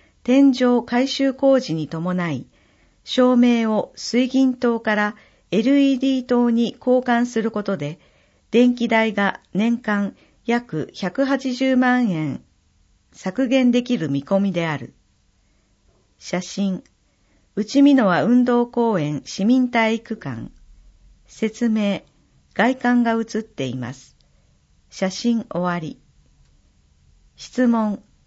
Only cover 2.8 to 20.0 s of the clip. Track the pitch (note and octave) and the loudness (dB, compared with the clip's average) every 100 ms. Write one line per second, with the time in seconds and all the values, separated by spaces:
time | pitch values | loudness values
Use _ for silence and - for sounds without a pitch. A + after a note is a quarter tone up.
2.8 | _ _ - - B3+ B3 A#3+ A#3 A3+ G#3+ | _ _ -6 2 4 4 4 4 0 -2
3.8 | - - - A#3 B3+ C4 C4 B3 A#3+ A3+ | -4 -8 -4 -2 0 2 0 0 -2 -2
4.8 | A3+ G#3 G#3 G#3+ _ _ - - A#3 C#4+ | -2 -2 -2 -6 _ _ -4 0 2 4
5.8 | C#4 C4 C4+ C4 B3 A#3+ A#3+ A#3 A#3 - | 2 2 0 -2 0 0 2 2 -2 -4
6.8 | - B3+ B3 A#3 A#3+ A#3 A3+ G#3 G3+ F#3+ | 0 0 2 0 0 -2 -4 -4 -6 -6
7.8 | D3 D#3+ _ _ _ _ _ A#3 B3 B3 | -6 -10 _ _ _ _ _ 2 4 2
8.8 | A#3 A3+ A3 G3+ G3+ - _ F#3 A3+ A#3 | 0 0 0 0 -2 -4 _ -4 -2 -2
9.8 | - G#3 G3 - _ _ - A#3+ A#3+ D#3+ | -2 -4 -4 -8 _ _ -4 -4 -4 -8
10.8 | - - G3 - C4+ C#4 C4+ B3 C4 B3+ | -8 -8 -6 -2 -2 -2 -4 -2 0 2
11.8 | B3+ B3 A#3 E3 D3+ C3 - _ _ _ | 2 2 0 -2 -4 -8 -12 _ _ _
12.8 | _ _ _ - F#3+ F#3 C4 C4 B3 A#3+ | _ _ _ -14 -8 -4 0 2 2 2
13.8 | B3 A#3+ D#3 C#3 - G3 G3+ F3 E3 C#3+ | 0 -2 -2 -4 -2 -2 0 -2 -4 -6
14.8 | D3 _ _ _ _ _ _ _ _ _ | -10 _ _ _ _ _ _ _ _ _
15.8 | _ _ _ _ - F3+ - - G3+ F#3 | _ _ _ _ -8 -8 -6 -4 -4 -4
16.8 | - _ _ _ _ _ _ - G#3+ C#4 | -10 _ _ _ _ _ _ -8 -2 4
17.8 | C#4+ C4+ G3+ E3 E3 B3 B3 A#3+ A#3+ A#3+ | 6 6 4 2 4 2 2 2 0 0
18.8 | A#3 F#3+ D3 D3+ - - G3 B3+ B3+ A#3+ | 0 0 -2 -4 -8 -4 2 2 2 0
19.8 | A3 A3+ | 0 -2